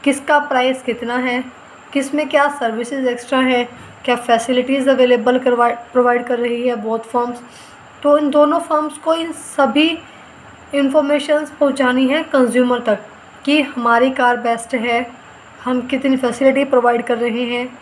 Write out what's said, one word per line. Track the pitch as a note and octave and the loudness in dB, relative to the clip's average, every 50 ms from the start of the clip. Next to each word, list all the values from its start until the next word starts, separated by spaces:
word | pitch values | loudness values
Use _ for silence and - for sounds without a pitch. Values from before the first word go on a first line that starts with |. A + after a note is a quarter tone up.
| - | 2
किसका | C#4+ C4 C#4 - - D4+ D4 | 0 0 0 0 0 2 2
प्राइस | D4 D4 C#4+ B3+ B3 B3+ C4 C4 - | 2 2 0 0 2 0 -2 -2 -4
कितना | - A3+ A3+ A#3 A3+ A#3+ | -6 -6 -6 -6 -6 -4
है, | B3 B3+ B3+ B3 B3 C4 - - - - - - - - - - | -4 -2 -2 -4 -4 -6 -8 -14 -20 -20 -20 -20 -20 -20 -6 -4
किस | C#4 C4 C#4 C4+ | -4 -4 -2 -2
में | D4 D4+ C4+ | -4 -4 0
क्या | - D4 C#4+ D4 | 2 2 2 2
सर्विसेज | C#4 C#4+ B3+ A3+ A3 A3+ A#3+ A#3+ C#4+ C4+ C4 | 0 -2 -4 -4 -4 -4 -6 -6 -6 -4 -2
एक्स्ट्रा | B3 B3 B3 - - C#4 C4 | -2 -4 -4 -6 -2 0 0
हैं, | C4 B3+ B3+ B3 A#3+ A#3+ - - - - - - - | 2 2 2 0 0 -2 -8 -20 -20 -20 -20 -10 -2
क्या | - B3 | -2 -2
फैसिलिटीज़ | A#3+ - - A#3 A3+ A#3 - B3+ B3 B3 B3+ C4+ C#4 C4 C4 | -2 2 0 0 0 2 0 0 0 2 0 0 0 2 2
अवेलेबल | C4 B3+ B3+ B3 B3 A#3 G#3+ B3 B3 B3+ | 4 4 4 4 4 2 2 2 0 2
करवा-, | B3+ B3+ B3 A#3 A#3+ A#3+ A#3 - - - - | 2 0 2 2 2 0 0 -4 -10 -4 0
प्रोवाइड | B3+ B3 B3 A#3+ A#3+ A#3+ | 2 2 2 2 0 0
कर | - B3 A#3+ | -2 -4 -2
रही | A#3+ A#3+ A#3 A#3 A#3+ B3 | -2 -2 -2 -2 -2 -2
है | A#3+ | -2
both | A3+ G#3 A3 A3+ A3+ A3 - - | -2 -4 -4 -6 -6 -6 -4 -4
firms? | A#3+ A#3+ B3 A#3+ A#3+ - - - - - - - - - - - - - | -4 -4 -4 -6 -12 -14 -20 -20 -20 -20 -20 -20 -20 -20 -20 -20 -2 2
तो | C#4+ D4 D4+ | 4 4 4
इन | D4+ C#4+ | 2 2
दोनों | C4+ D4 D4 D4 D#4 E4+ | 4 4 4 4 2 -2
फर्म्स | E4+ - D#4+ D4+ D#4 D#4 D4 - | -2 0 -2 -2 -2 -2 -8 -8
को | - D#4+ D#4+ | -2 -2 -2
इन | E4 E4 E4 D#4 | -2 -2 -8 -8
सभी | - - - - - C#4 B3 A3 C#4+ D#4 E4 E4 D#4+ - - - - - - - - - - - - - - - | -12 -14 -12 0 0 0 2 4 2 2 2 0 -4 -12 -18 -20 -20 -20 -20 -20 -20 -20 -20 -20 -20 -18 -6 -2
इन्फॉर्मेशंस | C#4+ C#4 C4+ C4+ D#4 C#4+ C#4+ D4 D4 C#4+ - D4+ D4+ D4+ D4 - - | 0 0 2 2 2 2 2 0 -2 0 0 -2 -2 -2 -4 -4 0
पहुंचानी | D4 C#4 C4+ C#4 C4+ B3 B3 B3+ C4+ | 0 0 2 2 0 0 2 2 2
है | B3+ C#4 D#4+ D#4+ | 2 0 -2 -4
कंज्यूमर | - - C4+ B3+ A#3 G#3 B3 B3+ B3 B3 A#3+ | 0 2 2 2 2 2 2 2 2 0 -2
तक | A#3+ A#3 G#3 G3 - - - - - - - - - | 0 -2 -2 -2 -4 -18 -20 -20 -20 -20 -20 -10 -2
कि | C4+ C#4+ D4+ C#4 | 0 2 2 0
हमारी | C4+ - B3+ A#3 A#3 A#3 A#3 B3+ C4+ | 0 -4 -4 0 2 4 4 4 2
कार | C4 C4 B3+ B3 A#3+ | 2 2 2 2 2
बेस्ट | A#3+ A3 A#3 A#3 A3+ A#3 - - | 0 -2 -2 -4 -4 -4 -6 -6
है, | B3 A3 B3 A#3 A#3+ B3+ B3 - - - - - - - - - - - | -4 -2 -2 -2 -2 -2 -4 -12 -20 -20 -20 -20 -20 -20 -20 -20 -12 -6
हम | B3 B3+ B3 | -4 -4 -4
कितनी | A#3+ B3 C#4 C4 C4+ C#4 C4 | -2 -4 -6 -2 0 0 0
फैसिलिटी | B3+ C4 A#3+ A#3 - C#4 C4+ C4 C4+ C#4+ | 2 0 -2 -2 2 2 2 4 2 0
प्रोवाइड | C#4 C#4 B3 A#3 A#3+ A#3+ A#3 A#3 | 2 2 2 4 2 0 0 0
कर | - A#3+ A3+ | -2 -2 -2
रहे | A#3+ A#3+ A3 A#3+ B3 | -2 -4 -2 -2 -4
हैं | A#3 A#3+ A#3+ B3 B3+ - - | -4 -4 -6 -6 -8 -12 -18